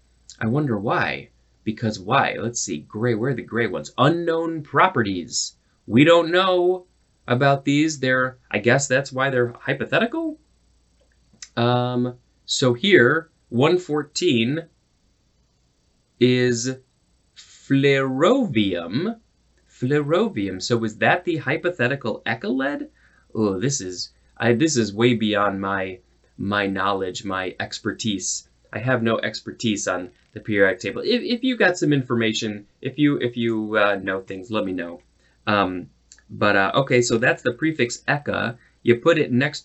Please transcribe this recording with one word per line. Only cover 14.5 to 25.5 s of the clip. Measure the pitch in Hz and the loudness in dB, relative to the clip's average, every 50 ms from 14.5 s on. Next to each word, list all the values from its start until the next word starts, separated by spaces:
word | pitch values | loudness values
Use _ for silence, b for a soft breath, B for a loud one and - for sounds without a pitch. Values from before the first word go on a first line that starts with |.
| 147 165 165 - _ _ _ _ _ _ _ _ _ _ _ _ _ _ _ _ _ _ _ _ _ _ _ _ _ _ _ _ _ - | -2 -4 -6 -10 _ _ _ _ _ _ _ _ _ _ _ _ _ _ _ _ _ _ _ _ _ _ _ _ _ _ _ _ _ 2
is | 120 123 123 127 123 123 120 113 117 131 127 123 - _ _ _ _ _ _ _ _ _ _ | 4 4 4 4 2 2 0 0 -2 -4 -6 -8 -10 _ _ _ _ _ _ _ _ _ _
flerovium. | - - - - - - - 139 139 139 139 139 135 135 135 131 135 156 196 254 277 247 180 123 110 104 98 90 85 85 82 98 135 180 220 226 - _ _ _ _ _ _ _ _ _ _ | -20 -20 -20 -20 -12 -4 0 2 4 4 4 4 4 2 0 0 2 4 4 4 4 2 0 0 0 0 0 0 -4 -4 -4 -4 -4 -4 -4 -6 -8 _ _ _ _ _ _ _ _ _ _
Flerovium. | _ - 131 127 147 147 147 139 160 180 233 220 - 107 98 95 92 92 | _ -6 -2 0 0 0 0 2 2 0 0 0 -2 -4 -4 -4 -6 -6
So | - - 123 | -4 -2 -2
was | 117 113 107 98 92 | 0 0 -2 -4 0
that | 113 123 170 180 - | 0 0 0 0 -2
the | - 165 | -4 -4
hypothetical | 151 - 127 147 160 - 175 175 - 120 123 139 135 - 113 - - - | -4 -2 -4 -4 -2 -2 -4 -2 -2 -2 -2 -2 -4 -4 -6 -6 -6 -6
echoled? | 104 117 117 - 208 254 262 262 277 - 294 294 - b b b b b b b b - | -6 -6 -6 -4 -4 -4 -2 -2 -4 -4 -6 -8 -12 b b b b b b b b -4
Oh, | 110 110 101 95 92 | 0 0 0 0 0
this | 104 143 139 - | -2 -2 -2 -2
is, | 98 92 90 90 - - _ _ _ _ _ | -6 -8 -10 -10 -12 -14 _ _ _ _ _
I, | - - 117 120 | -2 2 2 2
this | 113 156 160 143 | 4 2 2 2
is | 120 110 98 98 | 2 0 0 0
way | 104 117 127 120 | 2 2 4 4
beyond | 107 110 104 104 101 101 101 | 2 0 0 2 2 2 0